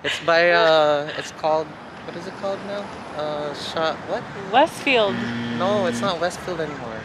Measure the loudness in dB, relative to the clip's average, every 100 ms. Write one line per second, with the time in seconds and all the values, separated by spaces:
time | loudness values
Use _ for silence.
0 | -4 -4 2 4 6 6 6 6 6 2
1 | 0 -6 -8 -4 0 0 0 -10 -16 -14
2 | -12 -10 -10 -8 -6 -6 -6 -8 -8 -12
3 | -12 -6 -4 -4 -6 -6 -6 0 0 0
4 | -4 -6 -6 -10 2 4 4 2 2 4
5 | 4 2 -2 -2 -2 0 2 2 2 0
6 | -2 0 -2 -2 -6 -4 -4 -6 -8 -8